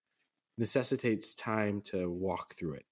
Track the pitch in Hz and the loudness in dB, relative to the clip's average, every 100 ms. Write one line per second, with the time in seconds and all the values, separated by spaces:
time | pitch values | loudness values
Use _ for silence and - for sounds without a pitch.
0 | _ _ _ _ _ - 117 139 123 127 | _ _ _ _ _ -2 2 2 2 2
1 | 120 104 - - 113 110 104 101 - 95 | 2 2 0 -2 0 2 2 0 -2 -2
2 | 90 90 95 87 - - 82 71 - | -2 0 -2 -2 -6 -8 -6 -6 -12